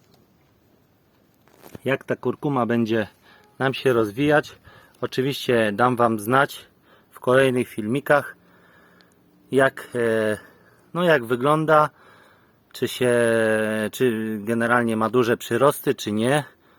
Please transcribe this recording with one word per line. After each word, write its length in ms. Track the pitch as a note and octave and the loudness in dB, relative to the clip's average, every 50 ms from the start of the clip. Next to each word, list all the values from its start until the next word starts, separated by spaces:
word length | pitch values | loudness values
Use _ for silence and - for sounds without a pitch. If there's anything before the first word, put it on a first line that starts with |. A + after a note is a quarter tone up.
| _ _ _ _ _ _ _ _ _ _ _ _ _ _ _ _ _ _ _ _ _ _ _ _ _ _ _ _ _ _ _ _ - - - - - | _ _ _ _ _ _ _ _ _ _ _ _ _ _ _ _ _ _ _ _ _ _ _ _ _ _ _ _ _ _ _ _ -20 -20 -18 -10 -6
jak 180 | B2+ C3+ - - | -4 -4 -4 -4
ta 120 | - A#2+ | -6 -8
kurkuma 500 | - - B2+ A#2 - - D3+ C#3 C3 A#2 | -6 -4 -6 -6 -4 -4 -4 -2 -2 -2
będzie 420 | A2 A#2+ A#2 A#2 G#2+ A2+ A2+ G#2 - - _ _ _ - _ _ _ _ - | 0 0 0 0 0 0 -2 -2 -4 -8 _ _ _ -20 _ _ _ _ -6
nam 140 | B2 C3+ B2+ | -4 -4 -4
się 200 | - - C3+ B2 | -2 0 0 2
rozwijać. 600 | A#2 A2 G#2 G2 A#2+ C#3+ D3 D3 D3+ - - - - _ - - - - _ _ _ | 2 0 0 -2 -2 0 2 2 2 0 -2 -8 -20 _ -20 -20 -20 -20 _ _ _
Oczywiście 720 | B2 A#2+ - - B2+ C#3+ C3 - - - B2 A#2 A2 G#2 | -10 -6 -4 -2 -2 -2 -4 -4 -2 0 2 2 2 0
dam 240 | G2+ G2+ B2 B2+ B2+ | 0 0 0 0 2
wam 240 | A2+ A#2+ A#2 A2+ G#2+ | 2 2 0 0 -2
znać 460 | G2+ A2 B2+ C3+ C#3+ - - - - - _ _ _ _ _ _ _ _ | -2 0 2 2 2 0 -2 -10 -20 -20 _ _ _ _ _ _ _ _
w 80 | - - | -20 -6
kolejnych 480 | - B2+ B2 C3 C3+ C3+ B2 B2 A#2 - | -2 2 2 4 4 2 2 -2 -4 -4
filmikach, 680 | - - G#2+ G#2 B2 C#3+ - - D3 C#3+ B2+ - - _ _ _ _ _ _ _ _ _ _ _ _ _ _ _ _ _ _ _ _ _ _ _ | -6 -8 -6 -4 -4 -2 0 2 2 2 0 -2 -10 _ _ _ _ _ _ _ _ _ _ _ _ _ _ _ _ _ _ _ _ _ _ _
jak, 360 | C3 C3 C3+ C3+ - - - - - | 0 2 2 2 2 -2 -12 -8 -4
e, 420 | A#2+ A#2 A#2 A2 A2 A2 A2 G#2+ G2 - - _ _ _ _ _ _ _ _ - | -2 0 0 0 0 0 -2 -2 -4 -8 -14 _ _ _ _ _ _ _ _ -6
no 100 | E3 F3+ | -2 2
jak 220 | F3 D#3 C#3 A#2 | 2 2 2 2
wygląda, 640 | A2 B2 A#2+ B2 C#3+ D3+ D#3 D#3 D3+ D#3 D3+ D3+ D3 - _ _ - - - _ _ _ _ _ _ _ _ _ _ | 0 -4 -2 0 0 0 0 2 2 4 4 2 2 -2 _ _ -20 -20 -20 _ _ _ _ _ _ _ _ _ _
czy 160 | - - B2+ A2+ | -10 -6 -6 -6
się, 260 | - - B2 B2 A#2+ A#2+ A#2+ A2+ A2+ A2+ A2 A2 A2 A2 A2 G#2+ G#2+ A2 G#2+ G#2 | -4 -2 0 2 2 2 2 2 2 2 2 2 0 0 0 -2 -2 -4 -4 -4
czy 460 | - - C3 B2 A2+ A2 A2 A2 A2 G#2 | -2 0 0 0 0 -2 -4 -6 -8 -6
generalnie 560 | G2+ G#2+ A#2 A2+ A#2 A#2 A#2+ B2 A#2 A2+ A2+ A2 | -6 -4 -2 -2 0 2 2 2 2 0 0 -2
ma 120 | A2 G#2+ | -2 0
duże 280 | G#2 B2+ A#2+ A2+ A#2+ - | 0 0 2 2 0 -2
przyrosty, 580 | - - A#2 A2+ C3 D3 C#3+ - - D3 B2+ | -2 -4 0 2 2 2 2 0 -2 -4 -4
czy 160 | - - A2 | -4 -4 -6
nie. 320 | G#2 G#2+ A2 B2 C#3+ D3+ C3+ - - _ _ _ _ | -4 -2 0 0 0 0 -2 -4 -12 _ _ _ _